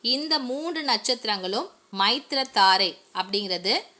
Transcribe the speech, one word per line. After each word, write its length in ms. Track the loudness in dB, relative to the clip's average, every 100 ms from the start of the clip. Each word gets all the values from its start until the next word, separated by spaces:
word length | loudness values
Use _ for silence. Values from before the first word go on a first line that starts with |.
இந்த 300 | 0 -2 -2 -4
மூன்று 420 | -2 -4 -4 -4
நட்சத்திரங்களும் 840 | -2 -2 -2 -2 -4 -4 -2 -4 -6 -14 _
மைத்திர 480 | -2 0 0 -2 -4 0 6
தாரை 320 | 6 6 2 -2 -10
அப்படிங்கிறது 600 | -6 -4 -4 -2 -2 0 -2 -4